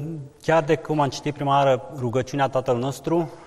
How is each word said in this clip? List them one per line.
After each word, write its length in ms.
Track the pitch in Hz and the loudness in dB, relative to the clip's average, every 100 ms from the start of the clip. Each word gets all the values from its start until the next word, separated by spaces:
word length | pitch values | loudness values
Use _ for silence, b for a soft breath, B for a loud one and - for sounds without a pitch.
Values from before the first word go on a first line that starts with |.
| 151 160 135 - | -8 -10 -12 -6
chiar 220 | - 160 | 2 2
de 120 | 151 156 | 4 0
cum 240 | - 151 | 0 0
am 100 | 139 | 0
citit 240 | - 151 | -2 -6
prima 220 | 139 139 139 | -4 2 4
oară 360 | 139 123 - 143 | 4 2 -2 -6
rugăciunea 500 | 123 131 123 143 135 | -2 -2 -2 -2 0
Tatăl 300 | 131 127 120 | 0 0 0
nostru, 520 | 135 139 160 170 156 - | -2 -6 -2 0 0 -8